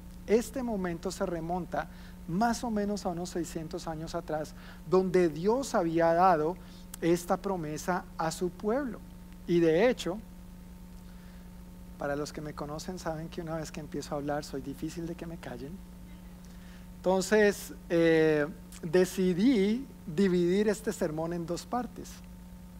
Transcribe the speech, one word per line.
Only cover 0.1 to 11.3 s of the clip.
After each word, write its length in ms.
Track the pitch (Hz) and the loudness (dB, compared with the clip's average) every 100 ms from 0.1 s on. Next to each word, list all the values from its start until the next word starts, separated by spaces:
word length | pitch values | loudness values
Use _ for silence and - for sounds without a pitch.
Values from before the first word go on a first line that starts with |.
| - - | -12 2
Este 340 | 220 233 269 | 2 2 -4
momento 500 | 240 202 180 165 196 | -4 -2 -2 -4 -6
se 140 | 175 190 | -2 -2
remonta 640 | 170 165 180 165 147 175 - - - - | -2 -2 -4 -2 -6 -6 -12 -16 -14 -4
más 360 | 175 233 226 | 2 2 2
o 60 | 247 | -2
menos 360 | 208 202 208 185 | 0 0 -2 -2
a 40 | |
unos 200 | 170 180 | -4 -4
seiscientos 580 | 175 156 170 160 180 165 | -4 -6 -6 -8 -8 -8
años 260 | 156 160 | -8 -6
atrás, 400 | 170 165 156 147 - - - 156 | -6 -4 -6 -6 -10 -16 -14 4
donde 400 | 185 190 185 170 | 4 6 6 4
Dios 440 | 151 196 247 262 | 4 2 2 2
había 400 | 220 165 165 165 | 2 2 4 6
dado 440 | 170 190 160 156 180 - - - - | 8 8 6 4 -2 -10 -16 -14 -2
esta 360 | 170 175 - 185 | 2 2 2 -2
promesa 680 | 196 185 151 151 - 180 - - | 0 -2 -4 -4 -2 -2 -4 -4
a 140 | 160 | -4
su 180 | - 180 | -2 -4
pueblo. 500 | - 208 254 269 - - - - - - | -2 0 0 -2 -8 -14 -16 -16 -12 2
Y 140 | 175 | 6
de 280 | 165 160 247 | 6 8 6
hecho, 300 | - 165 214 - - - - - - - - - - - | 4 -2 -6 -10 -16 -16 -16 -16 -16 -16 -16 -16 -16 -16